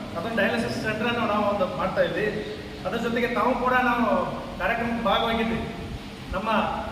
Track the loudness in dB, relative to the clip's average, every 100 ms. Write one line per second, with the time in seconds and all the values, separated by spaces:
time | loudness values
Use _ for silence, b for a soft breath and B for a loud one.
0 | -8 -6 -2 0 2 2 -2 -2 -2 -2
1 | 0 0 0 2 2 2 0 0 -2 2
2 | 2 2 -2 -2 -6 -8 -10 -6 -4 -2
3 | 0 0 0 2 2 2 2 4 4 4
4 | 4 2 0 -4 -8 -4 0 0 0 0
5 | 2 4 2 2 0 0 -4 -6 -8 -8
6 | -10 -12 -4 -2 2 2 2 -2 -2